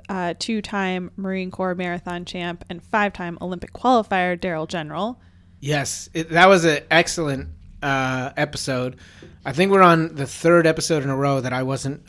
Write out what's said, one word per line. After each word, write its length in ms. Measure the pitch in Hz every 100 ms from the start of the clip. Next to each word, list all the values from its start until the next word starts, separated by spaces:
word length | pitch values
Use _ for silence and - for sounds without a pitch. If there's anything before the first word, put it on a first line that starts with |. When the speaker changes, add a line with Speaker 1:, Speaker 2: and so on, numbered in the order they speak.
| -
Speaker 1:
uh, 240 | 190 175 -
two-time 720 | - 220 - 202 185 185 180 -
Marine 340 | 190 190 185
Corps 240 | - 185
marathon 520 | 180 180 175 180 175 175
champ 380 | 180 175 175 -
and 140 | 175
five-time 560 | - 220 202 - 175 170
Olympic 320 | 180 175 -
qualifier 680 | - 247 247 214 190 180 175
Daryl 300 | 185 160 160
General." 500 | 175 151 151 214 254 - - - -
Speaker 2:
Yes, 500 | 135 147 131 - -
it, 160 | 160 165
that 180 | 160 185
was 160 | 190 160
an 140 | 143 -
excellent, 580 | 160 165 - 151 135 - - - -
uh, 480 | 147 135 131 131 127 -
episode. 600 | 147 - - 127 127 - - - - - 135
I 60 |
think 180 | 135 190
we're 80 | 196
on 360 | 180 165 160 156
the 100 | 135
third 400 | - 165 175 160
episode 360 | 156 - 156
in 60 | 135
a 80 | 135
row 240 | 139 135
that 120 | 127
I 80 | 127
wasn't 400 | 131 131 135 143